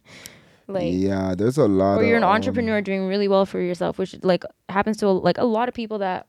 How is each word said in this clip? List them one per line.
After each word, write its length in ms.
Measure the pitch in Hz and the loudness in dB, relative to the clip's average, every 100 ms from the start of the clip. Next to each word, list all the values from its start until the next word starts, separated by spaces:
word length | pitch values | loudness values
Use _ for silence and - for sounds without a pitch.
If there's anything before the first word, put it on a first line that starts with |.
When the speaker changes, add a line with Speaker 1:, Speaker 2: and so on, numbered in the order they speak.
| _ - - | _ -20 -20
Speaker 1:
<laughs> 360 | - _ _ - | -20 _ _ -8
like, 240 | 190 - | -4 -2
Speaker 2:
Yeah, 400 | 90 98 98 95 92 | 0 0 0 -2 0
there's 220 | 110 135 | 0 2
a 80 | 113 | 4
lot 320 | 95 95 208 | 4 4 4
Speaker 1:
or 60 | |
you're 120 | 226 233 | 4 4
Speaker 2:
of, 60 | |
Speaker 1:
an 60 | 185 | 2
Speaker 2:
um, 60 | 214 | 2
Speaker 1:
entrepreneur 440 | 226 208 226 214 | 0 -2 0 -2
doing 260 | 196 190 190 | -2 -4 -2
really 220 | 202 202 | 0 2
well 160 | 196 | 2
for 160 | 190 190 | 2 -2
yourself, 380 | 180 175 175 - | -4 -2 -4 -4
which, 180 | 185 - | -8 -4
like, 220 | 185 175 - _ - | 0 0 -2 _ -6
happens 260 | 190 208 214 | -2 -2 0
to, 120 | 202 | 2
like, 260 | 190 180 - | 2 2 2
a 80 | |
lot 240 | 240 220 247 | 0 0 -2
of 60 | |
people 240 | 247 220 214 | -4 -6 -4
that, 280 | 196 180 | -4 -4